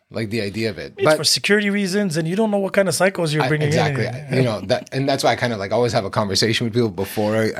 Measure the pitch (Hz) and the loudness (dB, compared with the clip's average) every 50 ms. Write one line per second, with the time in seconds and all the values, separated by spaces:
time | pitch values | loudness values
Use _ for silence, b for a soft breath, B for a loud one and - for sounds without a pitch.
0 | _ - - 101 117 101 113 113 101 101 98 110 110 110 90 78 71 71 - - | _ -10 -8 -6 -6 -4 -2 -4 -4 -4 -4 -2 -4 -4 -4 -6 -10 -10 -4 0
1 | 196 156 156 156 151 - - 135 - - 202 214 208 202 196 208 202 180 180 208 | 2 4 4 4 2 0 0 0 2 2 2 2 2 0 0 0 -2 0 0 0
2 | 208 190 143 165 165 160 185 208 226 214 202 202 196 185 - 202 196 180 143 - | 0 0 -2 -2 -2 -2 0 0 0 0 0 -2 -2 0 2 2 2 2 2 2
3 | 180 196 190 - 170 156 147 156 135 131 156 151 151 143 151 - - 147 139 127 | 2 2 2 0 -2 0 0 0 0 0 0 0 2 2 2 2 2 0 0 -2
4 | 107 90 - - - 131 - 131 131 120 107 95 98 101 127 - - - 123 135 | -2 -4 -6 -8 -6 -2 0 2 2 2 0 -2 -2 0 0 -2 -2 -4 -4 -2
5 | 139 143 139 131 139 135 117 113 131 120 113 98 98 95 107 117 123 120 - 120 | 0 0 0 2 2 2 2 2 0 -2 -2 -2 -2 0 0 2 2 2 2 0
6 | 98 95 - 117 107 98 98 - 120 110 113 - 120 113 101 123 120 107 87 87 | -2 0 0 -2 0 0 2 2 2 2 2 0 -2 -2 0 0 0 0 0 -4
7 | 98 - - 113 107 107 107 113 110 107 - - | -6 -4 -2 -2 0 0 2 2 0 0 0 -2